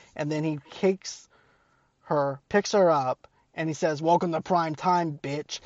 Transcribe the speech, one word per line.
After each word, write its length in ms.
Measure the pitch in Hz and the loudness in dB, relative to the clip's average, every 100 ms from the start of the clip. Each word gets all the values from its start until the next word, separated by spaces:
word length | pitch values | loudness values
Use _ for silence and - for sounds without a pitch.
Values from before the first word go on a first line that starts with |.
| - | -16
and 160 | - 151 | -8 -4
then 140 | 151 | -2
he 160 | 156 151 - | -2 -4 -8
kicks 580 | - 190 190 - - - _ _ _ _ _ _ _ | -2 0 0 -6 -16 -20 _ _ _ _ _ _ _
her, 380 | - 151 139 135 - | -4 -2 -2 -4 0
picks 240 | 202 - | 0 2
her 180 | 208 175 | 4 6
up, 360 | 147 127 127 - _ _ | 4 2 -4 -10 _ _
and 140 | - 160 | -6 -6
he 60 | |
says, 260 | 151 170 147 | -2 -2 0
"Welcome 320 | 160 170 180 | 2 2 2
to 80 | 160 | -2
prime 340 | - 175 160 | 0 0 0
time, 440 | 151 180 180 170 143 | -2 0 0 0 -6
bitch." 400 | 139 147 147 - | -6 -8 -8 -12